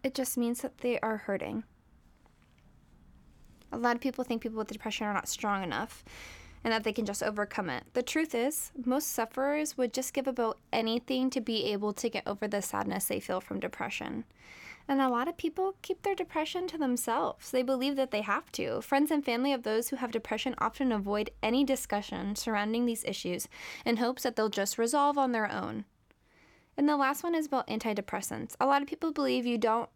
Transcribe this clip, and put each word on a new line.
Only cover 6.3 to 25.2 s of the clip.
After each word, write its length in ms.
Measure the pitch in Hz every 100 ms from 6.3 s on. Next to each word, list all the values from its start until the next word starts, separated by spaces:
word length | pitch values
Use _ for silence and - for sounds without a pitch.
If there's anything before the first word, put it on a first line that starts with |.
| - - -
and 80 | 233
that 120 | 220
they 80 | 214
can 140 | 208 208
just 160 | 202
overcome 460 | 214 208 208 - 180
it. 140 | 127 -
The 80 | 247
truth 320 | 247 311 311
is, 360 | 233 262 302 - 277
most 280 | 247 269 294
sufferers 640 | - 226 - 277 294 302 -
would 160 | 247
just 220 | - 262
give 140 | 277 262
about 300 | 247 226 - _
anything 580 | 220 226 240 - 254 254
to 100 | 254
be 240 | 220 220 -
able 200 | 202 208
to 140 | 214 233
get 180 | 214 -
over 200 | 202 214
the 160 | 208
sadness 440 | 190 202 202 190 -
they 140 | 202
feel 200 | - 185
from 200 | - 196
depression. 640 | - - 202 - - - - - - - - - -
And 120 | 269
a 80 | 262
lot 200 | 240 277
of 80 | 339
people 400 | 330 311 381 392
keep 200 | - 370
their 120 | 392
depression 520 | 381 359 320 311 359 359
to 100 | 320
themselves. 720 | 269 247 - 240 330 - -
They 120 | 254
believe 340 | 247 262 269 269
that 140 | 262
they 120 | 208
have 280 | 208 214 -
to. 280 | - 185 113
Friends 300 | - 277 302
and 140 | 302
family 280 | 285 233 277
of 100 | 269
those 260 | 220 214 -
who 80 | 269
have 140 | 247
depression 440 | 226 - 185 262 -
often 320 | 226 - 262
avoid 400 | 214 196 208 214 -
any 220 | 214 247
discussion 680 | 269 262 - 202 - 190 196
surrounding 500 | 208 - 208 208 226
these 200 | 240 220
issues 440 | - 190 180 180 - - - -
in 140 | - 226
hopes 260 | 240 254
that 120 | 254 226
they'll 120 | 214
just 300 | 202 196 -
resolve 400 | 233 294 285
on 140 | 285